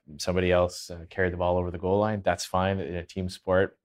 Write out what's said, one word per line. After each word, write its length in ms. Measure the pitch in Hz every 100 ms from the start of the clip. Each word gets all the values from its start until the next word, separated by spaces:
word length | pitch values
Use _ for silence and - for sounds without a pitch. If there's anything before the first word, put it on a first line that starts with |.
| - 73
somebody 340 | - 90 90
else, 400 | 90 87 - -
uh, 100 | 85 82
carried 240 | - 90
the 40 | 87
ball 200 | 90 90
over 140 | 87
the 60 | 85
goal 220 | 92 98
line." 220 | 107 107
That's 220 | 92 87 -
fine. 340 | 92 95 98
In 160 | 73 87
a 80 |
team 240 | 82 - 92
sport, 500 | - - 92 98 _